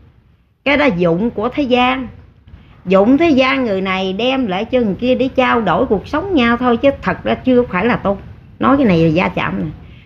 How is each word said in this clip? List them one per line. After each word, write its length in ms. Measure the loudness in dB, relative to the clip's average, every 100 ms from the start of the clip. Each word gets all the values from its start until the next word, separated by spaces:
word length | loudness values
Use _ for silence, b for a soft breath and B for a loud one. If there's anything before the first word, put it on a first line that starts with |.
| -20 _ _ _ _ _
Cái 140 | -2 0
đó 80 | 0
dụng 440 | 2 0 0 -2
của 180 | -4 -6
thế 140 | -4
gian. 440 | 0 2 2 -2 -8 -14 -20 _ -20 b b b 2
Dụng 320 | 4 6 4
thế 120 | 4
gian 340 | 2 2 0
người 180 | -2 -2
này 320 | -2 -2 -4
đem 340 | -2 -2 -2 -2
lại 180 | -4 -2
cho 140 | -2
người 160 | 0 -2
kia 160 | 0 0
để 140 | 0 0
trao 260 | 0 2
đổi 240 | 0 0 0
cuộc 220 | -2 -2
sống 280 | -6 0 0
nhau 220 | 2 0
thôi, 200 | 0 2
chứ 120 | 2 0
thật 220 | -4 -4
ra 120 | -4 -2
chưa 280 | 2 2
phải 220 | 2 0 0
là 100 | 0
tu. 220 | -2 -4 -8 -20 -16 -2
Nói 180 | 0 2
cái 80 | 4
này 180 | 4
là 60 | 2
gia 180 | 2 -2
chạm 320 | -4 -6 -6
nè. 60 | -8 -10 B B